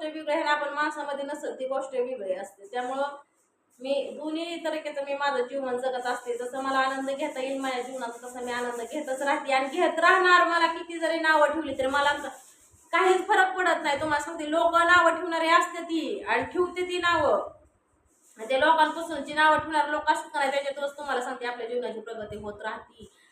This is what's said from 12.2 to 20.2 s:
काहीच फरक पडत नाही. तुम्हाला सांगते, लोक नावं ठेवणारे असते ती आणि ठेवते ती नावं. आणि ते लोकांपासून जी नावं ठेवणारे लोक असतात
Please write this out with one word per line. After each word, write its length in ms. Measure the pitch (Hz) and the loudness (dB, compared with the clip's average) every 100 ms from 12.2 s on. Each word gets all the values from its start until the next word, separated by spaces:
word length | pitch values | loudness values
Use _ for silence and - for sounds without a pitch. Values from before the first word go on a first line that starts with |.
| 269 - - - _ _ _ | -4 -12 -20 -20 _ _ _
काहीच 360 | 339 370 370 370 | 2 4 4 4
फरक 300 | 415 381 370 | 4 4 2
पडत 180 | 359 311 | 2 2
नाही. 180 | 302 285 | 0 -2
तुम्हाला 240 | 311 294 311 | 0 -2 -2
सांगते, 260 | 330 302 | -6 0
लोक 240 | 320 339 339 | 2 4 6
नावं 400 | 339 349 330 330 | 6 6 6 2
ठेवणारे 340 | 349 330 320 | -2 0 4
असते 340 | 339 339 339 | 4 4 -4
ती 400 | 320 330 269 208 | -4 -4 -4 -4
आणि 200 | 202 240 | -2 -2
ठेवते 460 | 262 349 359 359 359 | 0 0 0 -2 -4
ती 80 | 359 | 0
नावं. 520 | 349 330 277 - - - _ _ _ _ _ _ _ - | 2 4 4 2 0 -12 _ _ _ _ _ _ _ -12
आणि 120 | 220 | -2
ते 100 | 262 | 4
लोकांपासून 640 | 302 320 302 320 330 294 | 6 6 4 0 -6 -6
जी 100 | 285 | -4
नावं 240 | 302 311 302 | 4 6 4
ठेवणारे 340 | 302 311 285 | 2 0 0
लोक 200 | 302 302 | 0 0
असतात 340 | 320 | 0